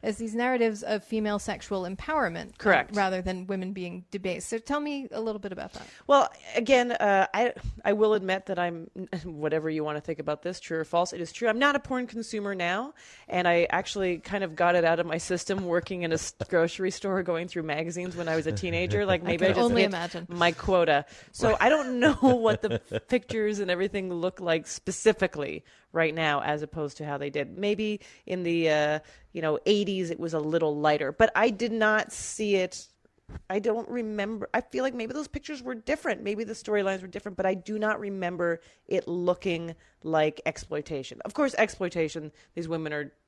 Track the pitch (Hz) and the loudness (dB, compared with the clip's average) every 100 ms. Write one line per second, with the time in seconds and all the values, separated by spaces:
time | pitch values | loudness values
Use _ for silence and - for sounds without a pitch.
0 | 226 202 226 220 247 254 226 208 233 214 | -4 -4 -4 0 0 4 2 0 -4 -4
1 | - 220 214 208 - 190 - 196 180 190 | -2 -2 0 -2 -4 -8 -4 -4 -4 -8
2 | - 311 220 165 190 - 214 165 - 208 | -2 0 0 -2 -10 -2 4 4 4 0
3 | 196 185 185 185 185 196 185 190 180 180 | 0 0 -4 -6 -6 -6 -6 -8 -8 -10
4 | 180 202 185 175 - 226 226 285 294 285 | -10 -8 -6 -6 -6 -8 -4 -4 -4 -8
5 | 262 - 220 208 202 185 - - - - | -8 -6 -6 -6 -8 -10 -12 -14 -18 -18
6 | - 277 - - 71 151 233 262 240 240 | 4 4 4 -2 -6 -4 4 4 4 2
7 | 208 196 190 202 240 - - - - 208 | 4 4 4 2 0 0 -8 -4 0 2
8 | 214 214 185 190 - 180 175 170 165 - | 4 4 2 -2 -2 -2 -2 -4 -12 -12
9 | 185 180 175 151 151 160 156 156 151 151 | -10 -8 -10 -4 0 0 0 -2 -2 -4
10 | 147 160 147 147 175 180 - 160 160 170 | -6 -6 -4 -4 -6 -8 -6 -6 0 2
11 | 180 - 165 - 233 220 285 277 - 254 | 2 -2 -8 -2 0 4 4 2 -2 -6
12 | 247 226 220 214 202 190 175 190 269 - | -4 -8 -8 -6 -4 -2 -2 -2 -4 -12
13 | - - - 180 175 170 170 175 196 208 | -20 -20 -4 2 4 4 4 0 -2 -2
14 | 185 170 - 196 190 156 175 180 165 165 | -2 -2 -4 -4 -4 2 4 6 4 2
15 | 175 165 - 180 - 196 180 170 - 185 | 0 -4 -2 -4 -2 -4 0 0 0 -6
16 | 170 160 - - - 175 170 - 185 - | -2 -2 -4 -8 0 2 2 0 -4 -2
17 | 196 190 180 165 175 175 160 147 165 170 | -2 0 0 -2 -2 -6 -4 -2 -4 -4
18 | 180 175 165 160 156 127 185 165 180 202 | -6 -4 0 0 0 -2 -2 -2 0 0
19 | 202 180 175 170 185 196 240 233 196 185 | 2 0 0 2 4 4 4 4 4 2
20 | 175 175 175 175 170 165 - 185 165 143 | -4 -8 -8 2 2 2 2 4 6 4
21 | 147 - - - 226 214 226 302 254 247 | 2 -16 -20 0 2 6 6 4 2 4
22 | 262 277 262 247 226 214 214 117 - - | 4 6 6 6 4 2 0 -2 -2 -6
23 | - 247 - 220 214 202 196 180 190 202 | 0 0 0 -2 0 0 -2 0 0 -2
24 | 190 175 180 - 175 165 - - - - | -4 -2 -2 -2 0 0 0 -10 -8 2
25 | 220 208 185 151 143 78 _ _ _ 165 | 2 4 0 -2 -6 -6 _ _ _ 0
26 | 160 160 156 147 - 151 147 165 147 - | 0 2 2 2 0 -2 -4 -6 -6 -6
27 | 151 143 143 143 143 165 208 202 214 208 | -8 -6 -4 -4 -6 -4 -2 0 -2 -4
28 | - - - 185 170 170 160 151 151 151 | -8 -20 -8 -4 0 2 4 4 2 0
29 | - - _ 165 160 151 - 208 208 190 | -6 -20 _ -4 -2 0 2 2 2 -2
30 | 170 170 170 160 151 165 156 147 151 151 | -2 -4 -4 -2 0 2 2 2 2 4
31 | 143 - 226 - 226 196 233 220 214 214 | 0 4 4 6 2 2 -2 2 2 2
32 | - - - - 214 196 185 - - _ | 0 -8 -10 -4 2 2 2 -4 -18 _
33 | _ _ - - - 190 214 220 226 240 | _ _ -16 -16 -4 -2 0 0 -2 -6
34 | 220 208 202 220 202 - - 254 262 247 | -4 -4 -4 -4 -2 -4 -2 -2 -2 -2
35 | 226 262 302 285 - 285 247 226 233 302 | -6 -6 -8 -10 -10 -10 -8 -8 -4 -2
36 | 320 214 202 208 220 220 - 208 190 190 | -2 -4 -4 -4 -6 -8 0 0 2 -2
37 | 185 202 208 180 190 185 175 214 214 214 | -6 -10 -10 -2 0 0 -4 -2 0 0
38 | 202 196 175 180 170 165 - _ - 185 | -4 -4 -4 0 0 0 -6 _ -2 -2
39 | - 175 180 180 - 170 170 160 _ _ | -2 -2 0 0 0 -2 -4 -12 _ _
40 | 160 160 156 156 - - - 151 - 147 | 0 2 2 0 -6 -6 -8 -8 -6 -8
41 | 127 - - - 277 - 208 - 180 175 | -8 -12 -8 0 0 2 0 0 -4 0
42 | 160 170 151 _ _ - 160 165 156 151 | -2 -2 -12 _ _ -10 -6 -4 -4 -6
43 | 143 _ | -8 _